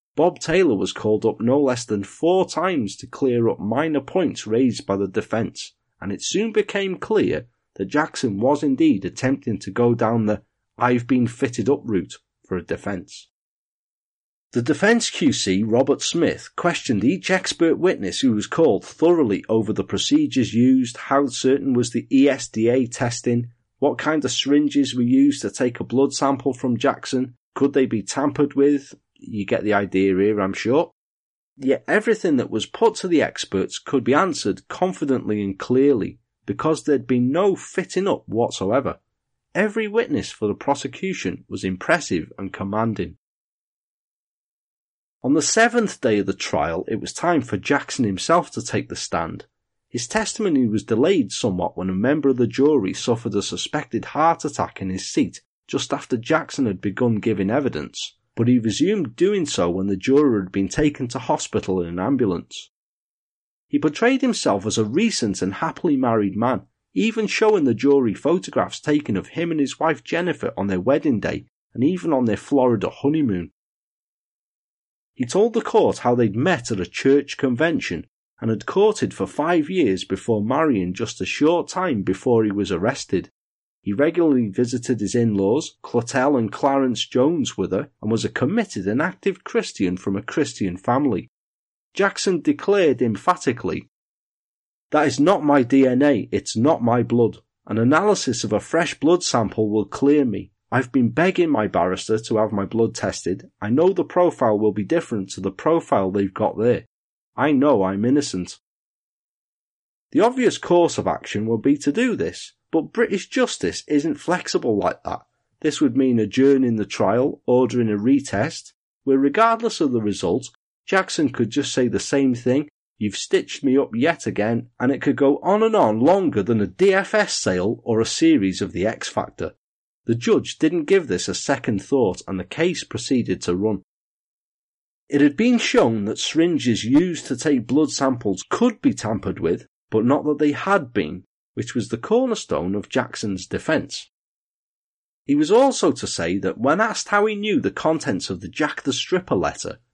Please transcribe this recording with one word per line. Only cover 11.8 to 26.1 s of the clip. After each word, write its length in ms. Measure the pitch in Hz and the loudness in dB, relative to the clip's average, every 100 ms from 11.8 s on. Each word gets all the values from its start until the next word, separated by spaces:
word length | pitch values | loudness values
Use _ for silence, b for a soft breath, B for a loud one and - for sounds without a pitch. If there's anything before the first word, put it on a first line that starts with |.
| 113 | -2
route 300 | 95 - - _ _ _ | -4 -4 -14 _ _ _
for 120 | 90 | -8
a 80 | - | -6
defense. 640 | - 101 95 - - - _ _ _ _ _ _ _ _ _ _ _ _ | -8 -6 -10 -10 -20 -20 _ _ _ _ _ _ _ _ _ _ _ _
The 100 | 120 | -4
defense 480 | 120 147 202 233 - | -2 2 2 2 0
Q 220 | - 147 | 0 0
C, 320 | - 101 95 | 0 0 0
Robert 380 | 110 117 135 131 | 2 2 2 0
Smith, 480 | - 165 135 67 - - | -2 0 -2 -2 -10 -4
questioned 480 | 175 170 - 104 117 | -2 -2 -2 0 0
each 260 | 180 - | 0 -2
expert 460 | 185 - - 165 - | -2 -2 0 0 2
witness 420 | 180 120 95 - | 0 0 -4 0
who 140 | 135 | 0
was 140 | 104 101 | 0 -2
called 360 | - 156 95 | 2 4 2
thoroughly 640 | - - 160 175 123 98 - | -2 0 4 4 2 0 0
over 240 | 110 104 | 0 0
the 140 | 98 95 | -4 -4
procedures 680 | 98 - 147 151 131 104 | -4 2 2 2 0 0
used, 440 | 107 127 131 120 - | 4 4 4 2 -6
how 300 | - 139 139 | -2 0 0
certain 460 | - 131 139 135 | 0 0 0 0
was 180 | 123 120 | 0 0
the 140 | - - | -4 0
E 160 | 135 139 | 4 4
S 220 | 131 - | 2 -4
D 180 | 110 113 | 0 2
A 180 | 131 120 | 2 0
testing, 640 | - 127 - 123 120 120 _ _ _ | -4 -4 -2 -2 -2 -2 _ _ _
what 200 | 139 - | -2 0
kind 280 | 151 156 131 | -2 -2 -2
of 60 | |
syringes 640 | - 135 147 147 143 123 | -4 2 2 4 0 0
were 80 | 123 | 0
used 400 | 120 131 143 131 | 2 4 4 2
to 60 | 101 | -6
take 300 | - 127 120 | -2 -4 -2
a 60 | - | -2
blood 280 | 123 139 | 2 2